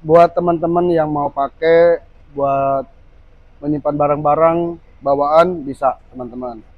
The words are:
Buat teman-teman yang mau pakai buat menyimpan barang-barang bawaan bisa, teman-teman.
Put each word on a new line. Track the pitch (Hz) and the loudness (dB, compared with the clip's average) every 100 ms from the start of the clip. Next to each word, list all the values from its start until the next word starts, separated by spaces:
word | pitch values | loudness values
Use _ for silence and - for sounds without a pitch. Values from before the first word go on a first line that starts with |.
Buat | 156 165 170 | 4 4 4
teman-teman | 185 175 170 165 170 175 | 2 -2 -2 -2 -2 0
yang | 165 151 | 0 -2
mau | 151 143 | -4 -6
pakai | - 139 _ 160 165 170 170 - - - | -6 -8 _ 2 4 4 2 -4 -20 -18
buat | 143 139 139 139 139 127 _ - _ - _ _ _ | -6 -2 0 0 -2 -6 _ -20 _ -20 _ _ _
menyimpan | 147 151 147 | -6 -4 -4
barang-barang | 147 147 147 147 151 165 165 170 170 _ - 139 | -2 0 0 0 2 2 2 -4 -8 _ -10 -4
bawaan | 139 143 160 175 180 | -2 2 2 2 0
bisa, | 135 131 135 - _ | -10 -4 -4 -4 _
teman-teman. | 127 123 123 127 113 107 | -16 -14 -12 -12 -12 -20